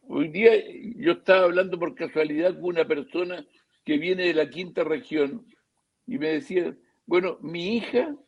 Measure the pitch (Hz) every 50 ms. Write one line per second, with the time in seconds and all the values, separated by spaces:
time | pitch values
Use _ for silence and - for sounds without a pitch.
0 | _ - - 139 156 160 151 190 226 226 226 208 - - - - - - - -
1 | 131 165 175 - _ - 185 190 185 175 175 185 185 185 180 175 170 165 131 -
2 | 165 160 - 156 156 147 147 151 170 185 175 - 165 180 175 165 160 156 156 143
3 | 127 - - 175 180 180 180 165 98 _ _ _ _ _ _ _ _ - 151 147
4 | 160 180 185 185 180 175 165 156 151 147 - 170 190 175 - - 165 151 156 143
5 | - - 151 151 143 139 143 117 - _ _ _ _ _ _ _ _ _ _ _
6 | _ - 117 135 151 156 160 151 - - 185 180 170 160 - _ _ _ _ _
7 | _ - 175 180 185 180 - - - 147 165 175 170 190 226 233 - - - 240
8 | 294 320 285 - _